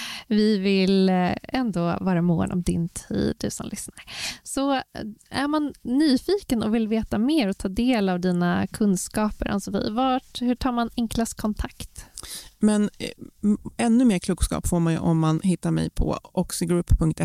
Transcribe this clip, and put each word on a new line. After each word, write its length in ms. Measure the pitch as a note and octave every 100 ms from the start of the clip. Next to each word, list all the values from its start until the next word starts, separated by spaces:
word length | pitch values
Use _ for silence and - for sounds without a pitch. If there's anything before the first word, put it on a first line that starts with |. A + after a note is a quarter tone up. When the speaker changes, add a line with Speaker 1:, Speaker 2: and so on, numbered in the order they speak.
| A#3+ - -
Speaker 1:
vi 300 | G#3+ G#3+ G3+
vill, 500 | G3 F#3+ F#3 F#3+ F#3+
eh, 240 | F3+ F3+ -
ändå 540 | - C4 A#3+ F3 E3+ -
vara 220 | F#3 F3
mån 300 | F3 E3 -
om 100 | F3+
din 260 | F3 F3+ E3+
tid, 480 | - - G3+ - -
du 120 | G#3
som 180 | - -
lyssnar. 280 | - - - - - - -
Så, 300 | - C#4 C#4
eh, 80 | C4 - - G#3+ A3 -
är 180 | - C#4+
man 240 | D4+ D4 -
nyfiken 800 | - C4 D#4 B3 - G4+ - A3+
och 120 | A3
vill 140 | A3+ G#3+
veta 300 | A3+ - G#3
mer 300 | B3 D#4+ G3
och 100 | -
ta 100 | G3
del 400 | G3 B3 A#3 F#3+
av 120 | F3+
dina 460 | F3+ F3 F3 F#3 G3
kunskaper, 800 | - G#3 F#3 - G#3+ G#3+ - -
Ann-Sofie, 420 | G3+ F#3+ G3 -
vart, 500 | A3 C4 B3+ - -
hur 120 | B3
tar 180 | A#3+ C4
man 180 | A#3+ A#3 -
enklast 440 | A3+ - A#3 -
kontakt? 640 | G#3+ - - - - - - - - - - -
Speaker 2:
Men, 320 | G#3+ G#3 G#3 -
eh, 100 | - - - -
m-, 160 | G#3 G#3 - -
ännu 280 | A#3 A#3
mer 140 | B3+ F3+
klokskap 500 | - E3+ - D#3+ -
får 120 | F3
man 120 | E3
ju 60 | D#3+
om 200 | E3+ D#3+
man 220 | D#3+ D#3+
hittar 280 | F#3+ E3+ E3+
mig 200 | D#3+ D#3+
på 280 | - D#3 -
oxigroup 760 | - - - - E3+ F3 - -
punkt 220 | D#3+ -